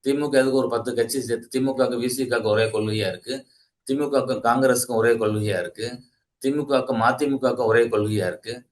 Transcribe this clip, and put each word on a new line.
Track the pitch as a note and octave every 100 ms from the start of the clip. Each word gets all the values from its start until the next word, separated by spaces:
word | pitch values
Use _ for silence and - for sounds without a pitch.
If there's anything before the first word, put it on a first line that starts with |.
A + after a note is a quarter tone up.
திமுக | C3+ C#3+ D3
எதுக்கு | C3 C3
ஒரு | C3 A#2+
பத்து | A#2 A#2
கட்சி | A#2+ A#2 C3+
சேர்த்து? | A#2+ A#2 - C3
திமுகவுக்கு, | C3+ C3 B2 A#2+
வி | B2
சி | B2+ B2
காவுக்கு | A#2+
ஒரே | G#2+ G#2+ A2
கொள்கையா | A2 G#2+ G#2+ G2
இருக்கு, | F2+ A#2 C3+ - _ _ _ -
திமுகவுக்கும் | C3+ C#3+ C#3 B2+ A#2
காங்கிரஸுக்கும் | A#2 B2 C3+ A#2+ - A2+
ஒரே | A2+
கொள்கையா | A2+ G#2+ G#2+ G#2 F#2
இருக்கு, | E2+ - A#2 B2 - _ _ _
திமுகவுக்கும் | C3+ D3 C#3 C3+ B2 A2+
மதிமுகவுக்கும் | A#2 C3+ D3 C3 B2+ A#2+ A2+
ஒரே | A2+ A#2
கொள்கையா | G#2+ G#2 G#2+ F2+
இருக்கு. | - A2 B2 _